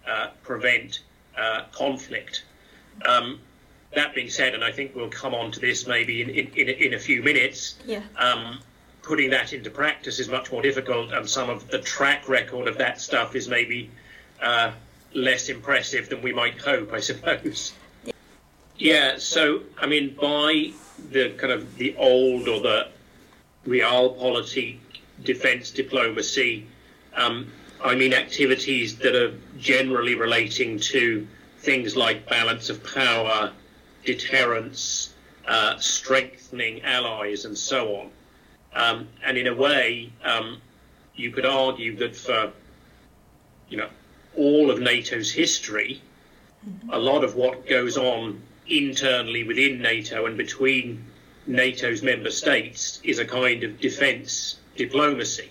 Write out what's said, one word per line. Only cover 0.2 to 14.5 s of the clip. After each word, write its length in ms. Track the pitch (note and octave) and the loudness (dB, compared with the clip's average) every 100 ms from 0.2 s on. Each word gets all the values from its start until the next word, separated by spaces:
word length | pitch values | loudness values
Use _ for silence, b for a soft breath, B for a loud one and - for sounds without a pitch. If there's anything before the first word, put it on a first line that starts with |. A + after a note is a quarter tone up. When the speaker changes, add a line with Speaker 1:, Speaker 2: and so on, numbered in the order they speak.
| A#2 - | -4 -10
Speaker 1:
prevent, 580 | - A#2+ B2 A#2+ - - - _ _ - | -10 -2 2 0 -2 -14 -14 _ _ -4
uh, 260 | A2+ A2 - | -2 -2 -8
conflict. 720 | - C3+ C3 - A2+ - - - b b b b - - | -4 -2 -2 -8 -10 -8 -12 -14 b b b b -6 2
Um, 340 | B2 A#2+ D3 - _ _ _ _ | 2 2 -10 -18 _ _ _ _
that 220 | D3 D3 C3 | -2 -2 -4
being 140 | A#2+ | -6
said, 240 | - C3 A#2 | 0 0 0
and 80 | |
I 80 | A#2 | -2
think 240 | B2 C3+ B2+ | -2 -8 -6
we'll 140 | A2+ | -8
come 240 | - C3 | -6 -6
on 180 | A#2+ A2+ | -4 -6
to 80 | - | -2
this 260 | B2 B2 B2+ | 0 0 0
maybe 360 | A#2+ A#2 A#2 | 0 0 -2
in, 80 | A#2+ | -2
in, 180 | - C3 - | -2 -4 -2
in, 140 | - | 0
a, 20 | |
in 220 | - C3+ | 2 0
a 60 | A#2+ | 0
few 220 | - B2 | 0 0
minutes, 540 | C3 C3 A#2+ - - - - | 2 2 0 -2 -10 -10 -8
Speaker 2:
Yeah. 160 | G#3+ G3+ - | -8 -8 0
Speaker 1:
um, 420 | B2 A#2 A2+ B2+ - _ - - | 0 0 -4 -12 -18 _ -20 -20
putting 280 | - D#3 C3+ | -4 0 2
that 220 | C3 A2+ | 2 0
into 160 | C3+ A2 | -8 -10
practice 500 | - D3 D3 C3 B2+ | -2 -2 -2 -6 -6
is 100 | A#2 | -2
much 220 | B2+ - | -4 -4
more 100 | B2 | 0
difficult, 500 | C#3 C3 B2+ A#2+ A#2 | 0 0 -2 -2 -2
and 180 | A#2+ G#2+ | -4 -2
some 200 | C3+ B2 | -2 -2
of 180 | A#2 - | -6 -4
the 100 | C3+ | -6
track 480 | - - C#3+ C#3+ - | -4 0 2 2 2
record 400 | B2+ A2+ C3 A2+ | 0 0 -4 -4
of 100 | A2+ | 0
that 200 | B2 - | -2 -2
stuff 360 | - C#3 A2 B2+ | -2 0 0 -4
is 120 | G#2+ | -2
maybe, 420 | A#2+ A#2 A#2+ G#2+ B B B B - | 0 0 -4 -8 B B B B -4
uh, 300 | A#2+ | 0